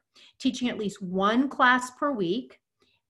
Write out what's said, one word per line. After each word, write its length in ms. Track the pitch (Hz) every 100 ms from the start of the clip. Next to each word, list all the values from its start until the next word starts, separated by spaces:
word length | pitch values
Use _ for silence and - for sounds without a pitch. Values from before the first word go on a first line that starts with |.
| _ _ - -
teaching 320 | 262 254 240
at 80 | 226
least 240 | 208 -
one 480 | 180 185 196 240 277
class 400 | - 254 254 247
per 200 | - 294
week, 480 | 240 170 226 247 - _ _ _ _